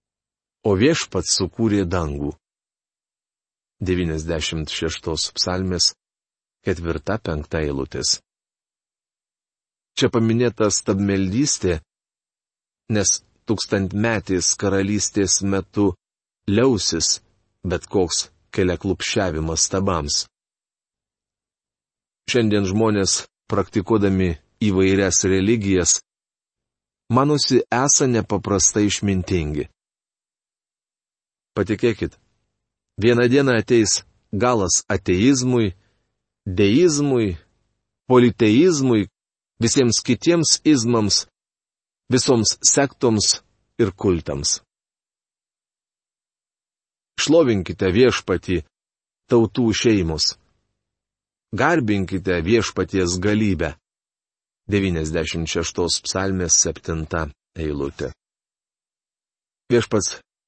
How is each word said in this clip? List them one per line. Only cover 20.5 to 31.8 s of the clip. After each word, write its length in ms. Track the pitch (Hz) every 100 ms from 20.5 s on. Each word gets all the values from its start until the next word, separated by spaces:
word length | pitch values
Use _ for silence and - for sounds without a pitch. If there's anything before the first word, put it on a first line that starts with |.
| _ _ _ _ _ _ _ _ _ _ _ _ _ _ _ _ _ -
Šiandien 360 | 123 110 104 95
žmonės, 640 | 104 110 104 95 - - _ -
praktikuodami 880 | 101 92 107 90 110 98 95 92 78 _ _
įvairias 640 | 107 95 95 98 95 87 95
religijas, 760 | 95 98 117 98 92 85 - - _ _ _ _ _ _ _ _ _ -
manosi 560 | 120 143 147 - 127 -
esą 360 | 120 139 - 135
nepaprastai 800 | 113 98 101 95 98 - 107 104
išmintingi. 800 | - 101 95 - 90 76 73 67 _ _ _ _ _ _ _ _ _ _ _ _ _ _ _ _ _ _ -
Patikėkit, 600 | 95 104